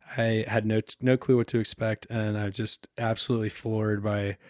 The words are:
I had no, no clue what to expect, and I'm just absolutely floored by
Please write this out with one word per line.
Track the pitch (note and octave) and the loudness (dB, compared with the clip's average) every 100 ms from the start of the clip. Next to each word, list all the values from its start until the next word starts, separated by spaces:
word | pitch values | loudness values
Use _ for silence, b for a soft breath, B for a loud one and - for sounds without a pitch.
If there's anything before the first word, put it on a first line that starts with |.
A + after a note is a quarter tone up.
| - - | -8 -2
I | A2+ A2 A2 | 2 2 0
had | A2+ | 0
no, | G#2+ A2 - - | 2 0 0 -2
no | B2+ B2+ | 2 2
clue | - B2 | 4 4
what | A2+ | 4
to | A#2 | 0
expect, | A2 - A2+ G#2+ - | 0 -2 -2 -2 -4
and | A2+ G#2+ G#2 | -2 -2 -2
I'm | G#2 | -4
just | G2+ A2 - - - | -4 -4 -4 -8 -4
absolutely | A#2 A2+ - A#2 G#2+ | -2 0 0 0 -2
floored | - A2+ A2 G#2+ G#2 | -4 -2 0 0 0
by | G#2 G#2 G2+ G2 | 0 0 -2 -6